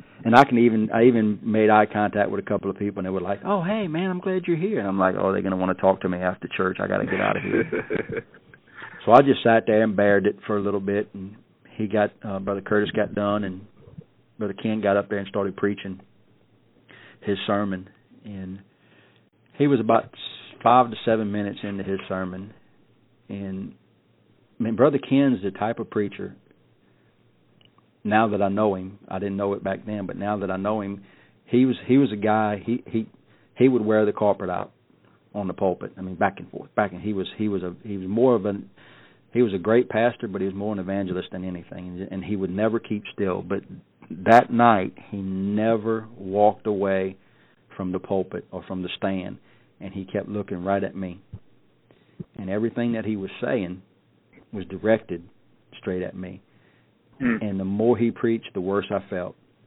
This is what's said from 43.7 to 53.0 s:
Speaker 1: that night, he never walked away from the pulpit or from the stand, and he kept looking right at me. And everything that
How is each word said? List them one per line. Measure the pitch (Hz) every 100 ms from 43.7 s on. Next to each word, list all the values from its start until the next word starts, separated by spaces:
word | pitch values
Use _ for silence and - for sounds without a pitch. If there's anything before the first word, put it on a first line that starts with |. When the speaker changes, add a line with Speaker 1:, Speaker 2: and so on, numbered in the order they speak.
| - - _ -
Speaker 1:
that | 82 95 117 -
night, | 117 120 101 95 - -
he | 101
never | 95 95 98 104 110 113 110 113 113 117
walked | 95 101 104 104 110
away | 101 98 95 95 95 _ _ _ _ _ -
from | 92
the | 90
pulpit | - 98 90 87 -
or | 92 -
from | 92
the | 90 -
stand, | 101 95 92 104 _ _ _ -
and | 98
he | 98
kept | 95 104 101
looking | 104 98 90
right | 92 98
at | 95
me. | 95 92 90 _ - - _ _ _ _ _ _ - - -
And | 95
everything | 104 113 120 117
that | 113